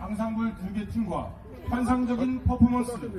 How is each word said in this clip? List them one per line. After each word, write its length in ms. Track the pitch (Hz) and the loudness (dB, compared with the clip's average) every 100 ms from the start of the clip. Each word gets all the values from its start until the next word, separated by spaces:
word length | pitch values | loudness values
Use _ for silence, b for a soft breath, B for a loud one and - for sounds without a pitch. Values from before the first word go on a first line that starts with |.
앙상블 520 | 190 208 226 220 226 - | -6 -2 -2 0 -2 -2
두 180 | 185 | -6
개 120 | 208 202 | -4 -2
팀과 440 | 233 185 170 - - - - - | -2 -2 -2 -4 -10 -14 -10 -2
환상적인 760 | 240 240 254 240 240 254 254 | 0 2 2 2 2 0 2
퍼포먼스 480 | - 247 240 247 240 233 226 | 2 6 6 4 0 -4 -6